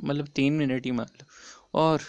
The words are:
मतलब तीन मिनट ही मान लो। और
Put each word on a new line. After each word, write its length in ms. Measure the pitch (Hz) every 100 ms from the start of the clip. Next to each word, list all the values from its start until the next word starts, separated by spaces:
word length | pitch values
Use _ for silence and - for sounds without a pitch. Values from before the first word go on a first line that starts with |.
मतलब 240 | 147 143 143
तीन 260 | - 139
मिनट 320 | 156 139 131 127
ही 60 |
मान 160 | 123 - -
लो। 60 | - - - - _
और 280 | - 160 156